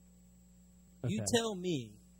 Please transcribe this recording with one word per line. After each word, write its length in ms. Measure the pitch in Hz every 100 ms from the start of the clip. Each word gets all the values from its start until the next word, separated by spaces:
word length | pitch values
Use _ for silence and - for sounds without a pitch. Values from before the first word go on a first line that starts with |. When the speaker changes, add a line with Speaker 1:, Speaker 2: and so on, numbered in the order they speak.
| - - - - - - - - - - 127
Speaker 1:
You 140 | 110
Speaker 2:
Okay. 40 | 104 233
Speaker 1:
tell 200 | 226 190
me 420 | 180 151 113 104 -